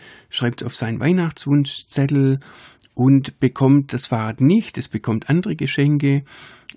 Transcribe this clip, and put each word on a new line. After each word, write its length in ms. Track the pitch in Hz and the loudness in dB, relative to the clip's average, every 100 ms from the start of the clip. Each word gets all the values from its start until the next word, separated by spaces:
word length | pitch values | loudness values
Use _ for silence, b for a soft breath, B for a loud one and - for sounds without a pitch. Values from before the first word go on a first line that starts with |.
| B B B | B B B
schreibt 320 | - 123 120 | -6 -4 -4
auf 120 | - - | -8 -8
seinen 240 | 110 113 | -6 -2
Weihnachtswunschzettel 1400 | 143 180 165 - - 147 143 - - - 139 143 135 135 B B B B _ - | 0 0 -2 -6 0 0 0 -6 -8 -4 0 2 2 0 B B B B _ 0
und 440 | 127 139 135 - | 4 4 2 -2
bekommt 540 | 131 - 135 143 139 | -2 2 4 4 2
das 140 | 123 - | -6 -4
Fahrrad 340 | 117 110 110 | -4 -4 0
nicht, 380 | 135 214 - - | 2 2 0 -8
es 80 | - | -8
bekommt 420 | - - 113 - | -6 -4 -4 0
andere 260 | 170 180 156 | -2 -2 -4
Geschenke, 680 | 135 - 143 147 143 139 139 B B B B | -4 0 0 2 0 0 -4 B B B B